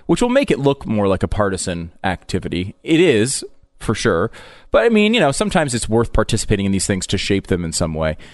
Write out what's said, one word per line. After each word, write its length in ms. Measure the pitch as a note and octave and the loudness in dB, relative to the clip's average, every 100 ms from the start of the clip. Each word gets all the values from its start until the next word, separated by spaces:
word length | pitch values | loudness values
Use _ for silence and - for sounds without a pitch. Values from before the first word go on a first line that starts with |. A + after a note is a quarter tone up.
| - | -2
which 140 | E3+ | 0
will 60 | A#3+ | 2
make 200 | C4+ C#4+ | 2 2
it 80 | D3 | 0
look 260 | C#3 C#3 - | 0 0 -2
more 200 | G#2+ G2 | 0 0
like 140 | F#2+ | 0
a 40 | F#2 | -2
partisan 640 | - G2+ F#2 - E2+ E2 - | 0 -2 -2 -6 -6 -8 -6
activity. 720 | G2 F2+ - F#2 F2 E2+ F#2+ - | -6 -6 -6 -6 -4 -4 -6 -8
It 160 | - D#3+ | -2 2
is, 440 | F3+ A2 B2 - G4+ - _ - | 4 4 2 -4 -10 -20 _ -10
for 160 | - G#2+ | -6 -2
sure. 360 | A#2 E2+ A2 - - - - | 0 0 -2 -6 -20 -20 -2
But, 120 | - A#3 | 2 4
I 40 | |
mean, 240 | G#3+ G#3+ | 4 4
you 60 | A#3+ | 4
know, 120 | C#3+ | 2
sometimes 420 | - G#3+ F3+ C#3+ A#2+ | 2 0 0 0 -2
it's 140 | - | 0
worth 240 | A2+ A2+ | 0 2
participating 520 | - G#2+ A2+ - G#2 G2 | 0 0 0 0 0 0
in 60 | |
these 140 | G2 - | 0 0
things 180 | F#2+ - | -2 -2
to 100 | G2+ | -4
shape 300 | - G2 - | 0 -2 0
them 160 | F2+ | -2
in 100 | E2+ | -2
some 200 | - E2 | -4 -4
way. 240 | D#2 D#2 D2+ - | -2 -4 -4 -12